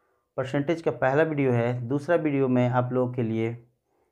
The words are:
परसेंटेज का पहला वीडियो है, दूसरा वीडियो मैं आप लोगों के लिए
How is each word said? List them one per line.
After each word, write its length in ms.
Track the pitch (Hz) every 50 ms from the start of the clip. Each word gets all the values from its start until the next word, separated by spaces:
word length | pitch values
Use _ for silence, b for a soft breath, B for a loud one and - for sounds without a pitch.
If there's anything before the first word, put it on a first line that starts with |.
| _ _ _ _ _ _ _
परसेंटेज 440 | - 131 127 127 143 139 156 170 165 -
का 80 | 156
पहला 320 | - - 131 131 131 147 160
वीडियो 300 | 160 156 143 139 131 123
है, 360 | 120 117 120 127 123 123 117
दूसरा 280 | 139 143 143 - 175
वीडियो 320 | 170 156 156 143 139 135 131
मैं 200 | 127 123 123 123
आप 220 | 127 127 123 123 127
लोगों 200 | 127 127 123 123
के 100 | 123 120
लिए 280 | 110 110 113 113 113 120 120 - _ _ _ _ _ _ _ _ _